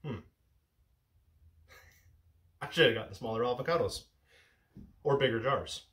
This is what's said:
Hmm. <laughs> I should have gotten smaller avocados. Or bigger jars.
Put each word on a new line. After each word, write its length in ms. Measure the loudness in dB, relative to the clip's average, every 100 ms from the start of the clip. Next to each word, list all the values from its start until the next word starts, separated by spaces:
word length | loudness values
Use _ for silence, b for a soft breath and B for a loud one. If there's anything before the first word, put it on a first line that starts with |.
Hmm. 160 | -10 -12
<laughs> 20 | -14 _ _ _ _ _ _ _ _ _ _ _ -20 _ -20 b b b b -20 _ _ _ _
I 80 | -6
should 160 | 4 4
have 80 | 4
gotten 180 | -6
smaller 300 | -10 -6 -2
avocados. 600 | -2 -2 0 0 0 -4 -14 _ b b b b b -20 -20 -6
Or 140 | 0 2
bigger 220 | 4 2
jars. 480 | 0 -2 -2 -12 -14